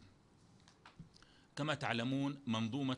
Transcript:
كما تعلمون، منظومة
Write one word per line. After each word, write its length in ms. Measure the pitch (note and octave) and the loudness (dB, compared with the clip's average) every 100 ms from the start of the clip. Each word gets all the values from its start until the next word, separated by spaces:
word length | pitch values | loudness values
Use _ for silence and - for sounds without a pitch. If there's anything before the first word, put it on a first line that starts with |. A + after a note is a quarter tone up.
| - - - - - - - - - - - - - - - - | -16 -20 -20 -20 -20 -20 -20 -20 -20 -20 -20 -20 -20 -20 -14 -4
كما 180 | D3 | 0
تعلمون، 640 | C#3+ B2+ A#2 B2 C3+ C#3 C#3+ - | 0 2 2 2 2 0 -2 0
منظومة 500 | A2+ A2+ B2+ C3+ | 0 2 0 0